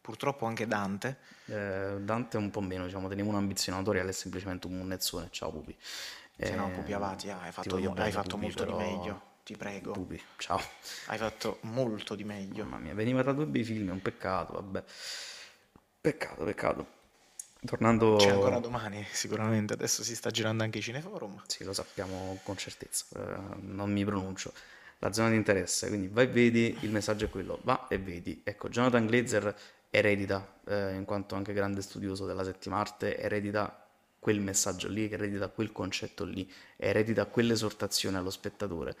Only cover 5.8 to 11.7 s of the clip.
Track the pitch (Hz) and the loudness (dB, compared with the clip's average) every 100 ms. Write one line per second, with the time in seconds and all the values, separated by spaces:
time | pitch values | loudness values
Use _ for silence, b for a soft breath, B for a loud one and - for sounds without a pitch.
5.8 | B B B B B - 98 - 101 92 | B B B B B -6 -2 -2 -2 -4
6.8 | 101 101 101 95 95 95 87 90 95 95 | -4 -2 -2 -4 -8 -8 -10 -8 -2 0
7.8 | 95 92 - 101 95 101 90 87 90 90 | 0 0 0 0 -2 -4 -4 -2 -2 0
8.8 | 90 90 90 101 - _ - 101 107 98 | -2 -2 -6 -8 -12 _ -16 -10 -8 -8
9.8 | 95 101 90 82 - - - 87 - B | -6 -6 -6 -10 -12 -12 -2 -2 -2 B
10.8 | B B - 110 110 - 226 - 113 | B B -6 -2 -2 -2 -4 -4 -4